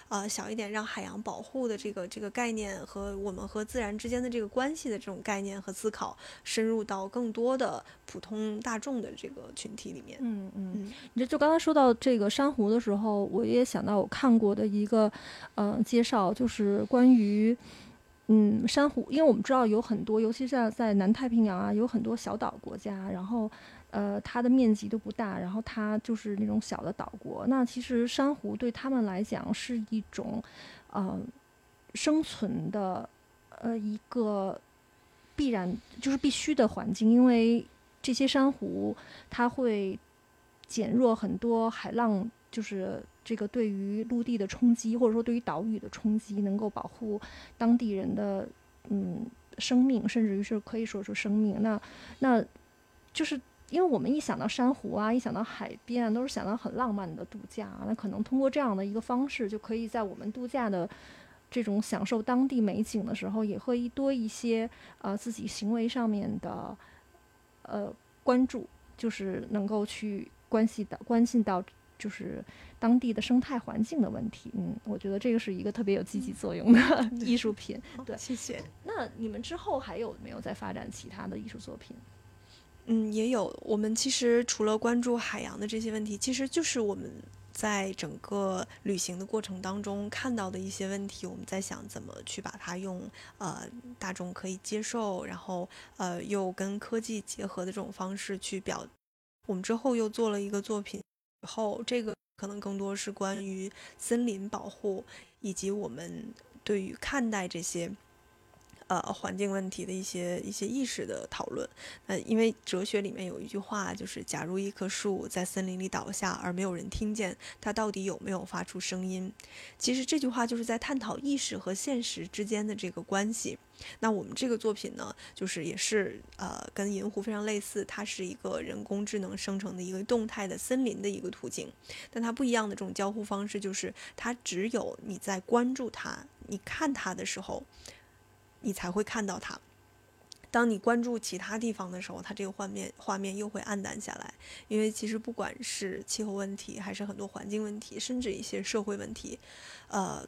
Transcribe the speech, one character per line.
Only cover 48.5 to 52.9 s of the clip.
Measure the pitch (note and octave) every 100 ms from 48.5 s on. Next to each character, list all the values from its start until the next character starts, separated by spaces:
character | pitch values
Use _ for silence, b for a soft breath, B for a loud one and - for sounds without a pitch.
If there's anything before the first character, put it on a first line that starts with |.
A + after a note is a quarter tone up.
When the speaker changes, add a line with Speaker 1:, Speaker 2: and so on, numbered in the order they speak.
| - _ - -
Speaker 2:
嗯， | G3+ F#3+ F3 A#3 - - -
生 | - B3 C4
命， | A#3+ G#3+
甚 | A#3+ A3
至 | G3
于 |
是 | G3+ A3
可 | - A3+
以 | A3+
说 | G3+
是 | G3+
生 | G#3 G#3+
命。 | G#3 G#3+ F#3
那， | A3 G#3 B B B B
那 | C4 A#3+ - - - _ _